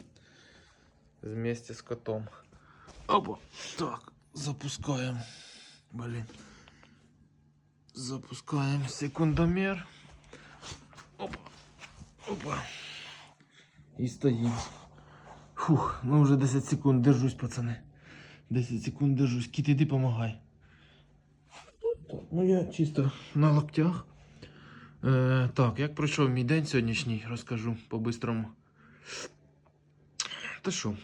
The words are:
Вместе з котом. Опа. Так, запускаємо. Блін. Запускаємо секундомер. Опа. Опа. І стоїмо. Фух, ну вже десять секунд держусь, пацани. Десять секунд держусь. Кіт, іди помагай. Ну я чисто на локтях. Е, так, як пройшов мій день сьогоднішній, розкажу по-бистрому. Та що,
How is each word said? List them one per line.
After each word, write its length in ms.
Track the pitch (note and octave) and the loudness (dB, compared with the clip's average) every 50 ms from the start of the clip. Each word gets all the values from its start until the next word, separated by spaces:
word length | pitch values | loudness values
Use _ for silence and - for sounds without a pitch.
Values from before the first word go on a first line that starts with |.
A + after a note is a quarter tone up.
| - - - - - - - - - - - - - _ _ _ _ _ _ _ _ _ _ _ | -20 -20 -20 -20 -20 -20 -20 -20 -20 -20 -20 -20 -20 _ _ _ _ _ _ _ _ _ _ _
Вместе 520 | - G#2+ A2 A2+ A#2 A#2+ A#2+ A#2 - - A#2 | -12 -10 -6 -4 -2 -2 -4 -4 -8 -12 -16
з 80 | - | -16
котом. 460 | - - A#2+ A2+ - A2+ G#2+ G#2+ A2 G#2+ - - - _ - - - - - - - - - - - - | -10 -10 -10 -8 -4 -4 -4 -4 -6 -8 -12 -18 -20 _ -20 -20 -20 -20 -20 -20 -20 -20 -20 -12 -2 2
Опа. 300 | - - - - - - - - - - - - - - | 2 2 2 0 -6 -10 -12 -18 -16 -14 -14 -12 -8 -6
Так, 340 | E3+ C3 A2+ - - - - _ _ _ - | -6 -6 -6 -8 -12 -20 -20 _ _ _ -14
запускаємо. 840 | D#3 C3+ D3 C#3 - C#3 C#3 - - - D3+ C3+ B2+ B2+ B2+ B2 A#2+ A#2 - - - - - - - - - - - _ _ | -8 -6 -6 -6 -6 -8 -8 -8 -6 -4 -4 -2 -2 -2 -4 -4 -6 -8 -10 -14 -20 -20 -20 -20 -20 -20 -20 -20 -20 _ _
Блін. 340 | - A#2+ A#2+ A#2+ A#2 A#2+ A2+ - - - - - - - - - - - - - - _ _ _ _ _ _ _ _ _ _ _ _ _ _ _ _ _ _ _ _ | -12 -10 -8 -8 -8 -8 -10 -12 -14 -20 -20 -20 -20 -20 -20 -20 -20 -20 -20 -20 -20 _ _ _ _ _ _ _ _ _ _ _ _ _ _ _ _ _ _ _ _
Запускаємо 920 | - B2+ B2 C3+ B2+ - - B2 - - - D3+ C#3+ C#3 C#3 C#3+ C#3+ C3+ B2+ | -12 -10 -8 -8 -10 -10 -12 -14 -14 -8 -4 -2 0 0 0 0 0 -2 -4
секундомер. 1000 | - - D3 C#3 - - E3 D#3 D3 E3 E3+ E3+ F3+ F#3+ F#3+ G3 G3 E3+ - - - - - - - - - - - - - - - - - - - - - - - - - - - - | -6 -6 -8 -6 -2 0 2 2 4 4 4 2 2 2 0 -2 -2 -4 -8 -14 -18 -20 -20 -20 -20 -20 -20 -20 -20 -20 -20 -20 -20 -20 -16 -16 -16 -16 -18 -20 -20 -20 -20 -20 -14 -12
Опа. 220 | - - - - - - - - - - - - - - - - - - - - - - | -12 -12 -12 -14 -16 -20 -20 -20 -20 -20 -20 -20 -20 -20 -20 -20 -20 -20 -20 -16 -8 -8
Опа. 360 | G3+ D#3+ - D3 C#3 C3+ - - - - - - - - - - - - - - - _ _ _ _ - - _ _ - - - - - | -8 -6 -4 -4 -6 -6 -6 -8 -12 -14 -14 -14 -14 -16 -16 -16 -18 -20 -20 -20 -20 _ _ _ _ -20 -20 _ _ -20 -20 -16 -8 -6
І 100 | B2+ B2 | -4 -4
стоїмо. 540 | - - - C#3 A#2+ A2+ A#2+ A#2+ A#2 A#2 - - - - - - - - - - - - - - - - - - - | -4 0 2 2 2 4 2 0 0 -2 -6 -8 -12 -16 -20 -20 -20 -20 -20 -20 -20 -20 -20 -20 -20 -20 -20 -14 -8
Фух, 460 | - - - D#3 A#2 - - - - A#2+ | -4 2 4 4 4 4 0 -2 -4 0
ну 180 | B2 D3 D3+ | 4 6 6
вже 140 | C#3+ C#3 C#3+ | 8 8 6
десять 300 | C3 C#3 B2+ C3 C#3 C3+ | 4 4 2 2 0 0
секунд 360 | - D3+ C#3+ - C#3 C3 B2+ | 0 -2 2 4 4 4 6
держусь, 320 | A#2+ C#3+ C#3 A#2+ C3 B2+ - | 8 6 6 6 4 0 0
пацани. 480 | - C3 A2+ - B2 A#2+ A#2 A#2 - - - - - - - - - - - - - - - | -2 -6 -6 -4 -4 -4 -4 -4 -6 -10 -16 -20 -20 -20 -20 -20 -20 -20 -20 -20 -20 -8 -2
Десять 340 | A2+ B2+ A#2+ - A#2 G#2+ - | 0 0 0 0 -2 -4 -4
секунд 320 | B2+ - - C#3+ C#3 C#3 | -6 -2 0 2 2 4
держусь. 320 | B2+ C#3 B2 A#2+ B2 A#2+ - | 4 4 2 2 0 -2 -2
Кіт, 220 | - - C3 D3 | -4 0 2 4
іди 160 | C#3+ C3+ D3+ | 4 4 4
помагай. 540 | - C#3 C3 C3 B2 A2+ A2+ A2+ A#2 A2+ - - - _ _ - - - - - - - - - _ _ _ _ _ _ _ _ _ - - - - - _ - A#4 A#4+ - - - - - - - | 4 4 2 2 2 2 0 0 -2 -4 -6 -12 -20 _ _ -20 -20 -20 -20 -20 -20 -20 -20 -20 _ _ _ _ _ _ _ _ _ -20 -20 -20 -20 -18 _ -4 -4 -4 -4 -8 -12 -12 -12 -8 -4
Ну 120 | D#3 F3 F#3 | 0 2 4
я 220 | F#3 F#3+ F#3 E3+ | 4 4 4 2
чисто 460 | F#3+ - - D#3+ D3 - D3 C3+ C3+ - - - - - | 0 0 0 0 2 2 2 0 0 -2 -4 -12 -4 2
на 160 | D3 D3+ D#3 | 4 6 6
локтях. 540 | D3 D3+ D3 - - D#3 D#3 F3+ E3+ - - - - - - - - - - - - - - - - - - - - - - | 6 6 4 2 0 2 2 2 2 -2 -6 -12 -18 -20 -20 -20 -20 -20 -20 -20 -20 -20 -20 -20 -20 -20 -20 -20 -14 -4 0
Е, 460 | C3 C3 B2+ B2+ B2+ C3 C3 B2+ A#2+ - | 2 4 4 4 4 4 4 2 2 2
так, 260 | - B2+ A#2 G2+ B2 | 2 2 2 2 0
як 160 | C#3+ D3 D3 | -2 -2 -2
пройшов 340 | - D3+ D3 - D3+ C#3+ C3 | -2 -2 0 2 2 2 2
мій 140 | B2 B2+ B2 | 2 2 2
день 220 | A#2+ D#3 D#3+ D3 | 2 2 2 2
сьогоднішній, 600 | - - B2 A#2 A2+ A2+ - - A#2+ A2+ G#2+ A2 A#2 | 2 2 2 2 2 0 0 -2 -2 -2 -4 -4 -6
розкажу 480 | A#2+ A#2 - - B2 A2 A2 A#2 A2+ - - - | -8 -8 -6 -6 -6 -4 -2 -4 -4 -4 -6 -6
по-бистрому. 600 | A2+ A2 A2+ A#2+ A#2 - - A#2 A2+ A2 A2 G#2+ - - _ _ _ _ - - - - - - - - - - - _ _ _ _ _ _ _ _ _ _ _ _ _ _ _ _ - - - - - - - - - | -4 -2 -2 -2 -2 -2 -2 -2 -2 -2 -4 -6 -10 -16 _ _ _ _ -20 -20 -20 -20 -16 -14 -12 -12 -12 -12 -16 _ _ _ _ _ _ _ _ _ _ _ _ _ _ _ _ -10 -10 -10 -10 -12 -12 -12 -12 -6
Та 100 | - F#3+ | -4 -4
що, 220 | E3+ - - G#2+ G#2 - | -4 -2 -4 -4 -6 -6